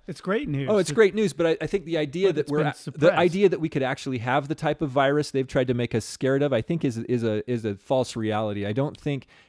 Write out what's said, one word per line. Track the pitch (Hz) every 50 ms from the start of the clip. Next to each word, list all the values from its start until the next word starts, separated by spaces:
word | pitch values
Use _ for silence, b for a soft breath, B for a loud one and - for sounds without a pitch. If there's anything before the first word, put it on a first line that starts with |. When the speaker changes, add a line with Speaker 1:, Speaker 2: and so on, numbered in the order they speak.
| -
Speaker 1:
It's | - 156 -
great | - 185 196 233 294 247
news. | 143 135 139 -
Speaker 2:
Oh, | 214 202
it's | 180 156
Speaker 1:
It | 147
Speaker 2:
great | 226 220 190 190
news, | 214 214 185 -
but | - 170
I, | 165 165 -
I | 156
think | 151 - 196 151
the | 160 165 156
idea | 151 143 131 175 196 190
Speaker 1:
but | 156
Speaker 2:
that | 151 143
Speaker 1:
it's | 147 143
Speaker 2:
we're | 151
Speaker 1:
been | 156 151
Speaker 2:
a-, | -
the | -
Speaker 1:
suppressed. | - 156 - - 139 175 - 156
Speaker 2:
idea | 175 180 156 196 202 185
that | 180 -
we | 156 156
could | - 143 131
actually | 127 135 - - 151 131 117
have | 107 127 127 147 139
the | 139 160
type | - 165 151 147 -
of | 165 143
virus | 123 143 135 139 143 147 139 - -
they've | 135 135
tried | - - 139 131
to | 123 127
make | 120 120 - -
us | 113 -
scared | - - - - 131 135 139 143
of, | 143 131
I | 113 113
think | - 175 160 -
is, | 135 113 113
is | 113 - 123 120 113
a, | 110 107 107 - -
is | 123 117 107
a | 110 101
false | 95 _ - 139 131 123 - -
reality. | 120 110 107 104 107 110 107 101 101 101
I | 101 107
don't | 127 139 151 -
think, | - - 151 143 127 - b b b b